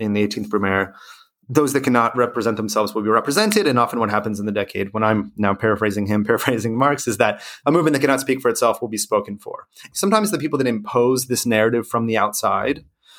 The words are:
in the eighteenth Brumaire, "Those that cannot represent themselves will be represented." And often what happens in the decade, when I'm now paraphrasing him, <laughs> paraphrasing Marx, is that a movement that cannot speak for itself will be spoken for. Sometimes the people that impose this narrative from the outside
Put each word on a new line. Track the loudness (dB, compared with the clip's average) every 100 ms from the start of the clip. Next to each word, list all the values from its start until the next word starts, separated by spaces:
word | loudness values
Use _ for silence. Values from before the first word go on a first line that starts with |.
in | -2
the | 0
eighteenth | 0 -2 -4
Brumaire, | -2 0 0 -2 -8 -20 -20 _ _ -2
"Those | 0 2
that | 0
cannot | 2 2 2 0
represent | 0 0 -2 -2
themselves | -2 0 -2 0
will |
be | 2
represented." | 2 2 0 2 2 2
And | 2
often | 2 0
what | 0
happens | 0 -2 -4
in | -2
the |
decade, | -2 -4 -4 -4
when | 0
I'm | 2 2 -2 -2
now | 0
paraphrasing | 2 0 2 0 -2 0
him, | 0
<laughs> |
paraphrasing | 2 0 0 -2 -2 0
Marx, | 0 0 -2
is | 0
that | 0 0 -10 -4
a | 0
movement | 2 2
that | 2
cannot | 2 0
speak | 0 0
for | 0
itself | 2 2 0
will | -4
be | -6
spoken | -2 -2 -2 -10
for. | -14 -16 -18 -20 -14
Sometimes | -4 2 2 2
the | -2
people | -2 0
that | 0
impose | -2 -2 2 2 2 -2
this | -2 0
narrative | 2 2 2 -2
from | -2 0
the | 0
outside | 0 0 -2 0 -2 -4 -10 _ _